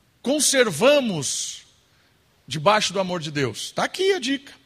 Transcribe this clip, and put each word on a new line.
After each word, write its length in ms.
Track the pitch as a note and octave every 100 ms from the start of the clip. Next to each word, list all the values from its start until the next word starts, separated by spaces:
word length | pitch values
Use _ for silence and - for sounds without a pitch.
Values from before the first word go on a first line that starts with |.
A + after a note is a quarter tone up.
| _ _
conservamos 1400 | A#3 D4 - C4+ A#3 D3 A#3+ D4 A#3+ E3 C3 - - - - _ _ _ _ _ _ _ -
debaixo 460 | C#3+ D3+ G#3+ -
do 80 | F#3
amor 180 | F#3 F3+
de 120 | D#3
Deus? 400 | D3 B2+ - -
Tá 120 | -
aqui 300 | G3+ - F#4+
a 60 | F#4+
dica. 340 | B3 C#4 - -